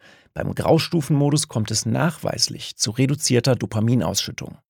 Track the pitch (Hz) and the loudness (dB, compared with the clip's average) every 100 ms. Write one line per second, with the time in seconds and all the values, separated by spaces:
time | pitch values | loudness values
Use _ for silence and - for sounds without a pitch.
0 | - - _ - - - - 160 - 170 | -20 -20 _ -8 -6 -2 2 4 2 -2
1 | 143 143 143 151 - 117 107 110 113 127 | 2 2 4 2 0 -4 -2 -2 0 0
2 | 151 - - - - - - - - 107 | 0 -2 -4 -2 -4 -4 -12 -6 -4 0
3 | 135 147 - 120 135 120 104 110 113 123 | 2 2 2 2 4 0 0 0 2 2
4 | 85 98 - - - - _ | 2 -2 -6 -8 -12 -14 _